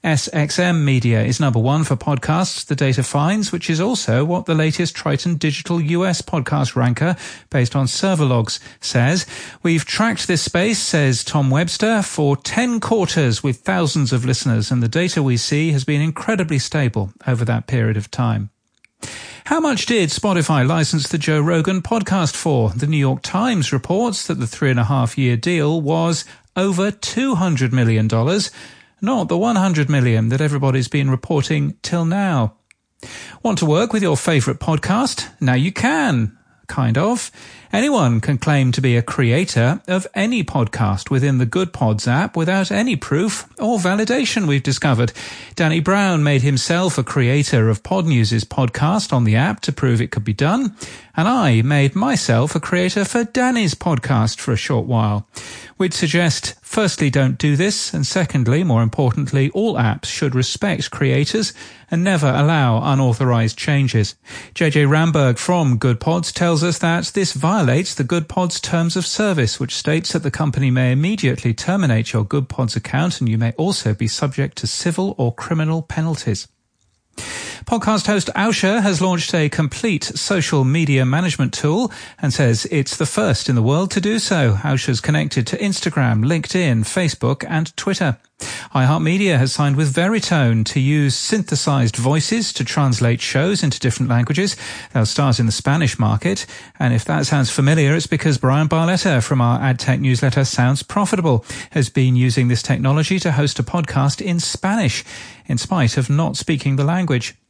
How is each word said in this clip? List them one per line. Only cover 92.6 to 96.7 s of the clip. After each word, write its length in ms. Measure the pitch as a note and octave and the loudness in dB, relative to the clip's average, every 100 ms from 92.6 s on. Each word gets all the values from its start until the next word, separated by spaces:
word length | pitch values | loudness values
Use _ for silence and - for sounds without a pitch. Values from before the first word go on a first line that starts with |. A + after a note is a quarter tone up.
translate 580 | A#2 - C#3 A2 A#2 A#2 | -4 0 2 2 2 0
shows 400 | - - E3+ G#3 | -2 0 0 2
into 180 | D3+ - | 0 0
different 300 | C3 - B2 | -2 0 0
languages. 460 | A#2+ A#2+ D3 G3 - - - - | 2 2 0 0 -4 -12 -14 -6
They'll 140 | - A2 | 0 0
start 340 | - C#3 A#2+ | 2 2 2
in 60 | A#2 | 2
the 60 | |
Spanish 460 | - - D3 C3+ - | 0 0 2 0 0
market, 460 | G#2+ G#2 F3 G3 - - - | 0 0 0 -4 -6 -16 -20